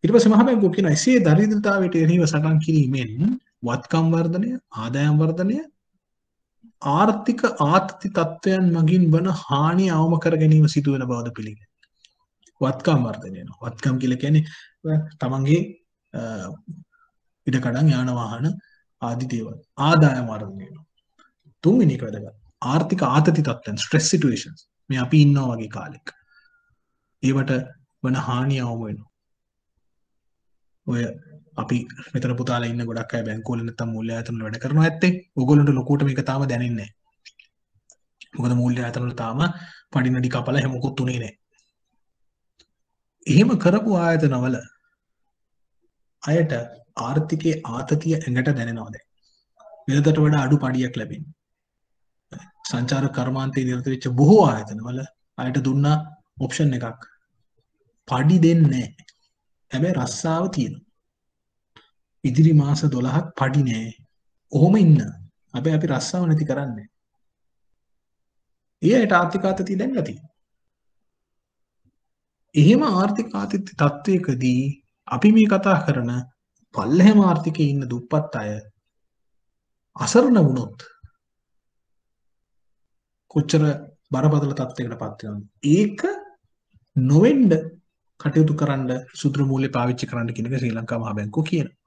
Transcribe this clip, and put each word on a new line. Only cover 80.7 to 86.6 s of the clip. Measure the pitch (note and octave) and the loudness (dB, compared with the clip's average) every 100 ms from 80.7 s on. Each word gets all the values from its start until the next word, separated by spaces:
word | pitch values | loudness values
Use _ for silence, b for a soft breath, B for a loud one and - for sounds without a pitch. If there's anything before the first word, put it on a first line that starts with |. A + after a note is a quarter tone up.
| - - _ - _ _ _ _ _ _ _ _ _ _ _ _ _ _ _ _ _ _ _ _ _ _ | -12 -20 _ -20 _ _ _ _ _ _ _ _ _ _ _ _ _ _ _ _ _ _ _ _ _ _
කොච්චර | D#3 D3 D#3+ D3+ C#3+ - _ _ | -4 0 2 2 -2 -10 _ _
බරපතල | C3 D3+ D3 C#3 | 0 2 2 -2
තත්ත්වයකට | C#3 B2+ - A#2+ A#2 | -4 -8 -8 -10 -10
පත් | A2 - | -12 -12
වෙනවද? | A2 G#2 G#2 _ C#3+ | -12 -12 -14 _ 2
ඒක | E3 G#3 - F4+ G4+ - _ _ _ | 2 2 -2 -8 -8 -14 _ _ _